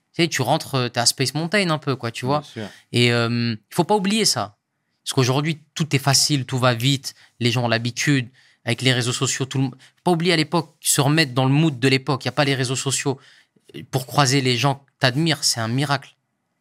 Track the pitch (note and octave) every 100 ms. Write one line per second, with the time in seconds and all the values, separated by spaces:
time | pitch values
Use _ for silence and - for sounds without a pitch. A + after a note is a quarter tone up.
0 | _ - E3+ - B2 D#3 - C3+ A#2+ A#2+
1 | A#2 - C3 D3+ E3 G#3 F#3 D3+ C#3+ B2+
2 | A#2 - B2 D3 D3 A2 G2+ - _ A#2+
3 | A#2+ A#2+ A#2 A#2+ A#2 A2+ _ - E3 G#3+
4 | F#3+ A3 C#3+ B2 G#2 - _ _ _ _
5 | - - B2 C3 D3+ D#3 _ - D#3 C#3
6 | - C3+ - C#3+ A#2+ C3 B2+ A#2 C3 C3+
7 | - - _ - A#2+ A#2+ A#2+ A2+ A#2 -
8 | - C#3 A#2 _ _ _ A#2+ A#2+ B2+ B2
9 | A#2+ A#2+ C3 - C3 C3 C3+ - - _
10 | F3+ E3+ F3 D#3+ D#3 F3 - _ - -
11 | C#3 D#3 D3 C3+ C3 C#3 D#3+ B2 C3+ C3+
12 | C3 C3+ B2+ - C#3 C3+ C3 C3 C3+ B2+
13 | C#3+ C3+ - - _ _ _ - - -
14 | - - C3+ C#3 B2+ A#2+ C#3 C3+ _ -
15 | C3 B2+ E3 D3 - - A2+ B2+ C#3+ C#3
16 | - _ _ _ _ _